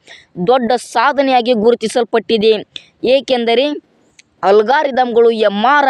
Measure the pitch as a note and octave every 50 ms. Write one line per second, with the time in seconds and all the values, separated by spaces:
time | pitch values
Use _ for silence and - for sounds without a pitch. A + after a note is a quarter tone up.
0 | _ - - - _ _ - E3 F3+ A3+ B3+ C4+ A#3+ A3 B3 A#3 - - - A#3
1 | A#3 C#4 C#4 C4 C#4 C4+ C4 B3 A3+ A#3+ B3+ G#3+ G3+ A#3 A#3+ - A3+ G#3+ - B3+
2 | A#3+ - - A3+ F#3+ - A3+ A3 G3+ A3 A3 G3+ - _ - - - _ _ -
3 | - D4+ C4 C#4 - - C4 A#3+ A#3 A3+ A#3 A#3+ C#4 D4 D4 E4 _ _ _ _
4 | _ _ _ _ _ _ _ - - F#3 G3+ G#3+ G#3+ G#3+ C4+ D4+ D4+ C#4+ A#3+ B3
5 | B3+ A#3+ A3+ A#3 A#3 A#3 A#3 A3 G#3+ G#3 G3+ G#3 - - D4 D4 C#4+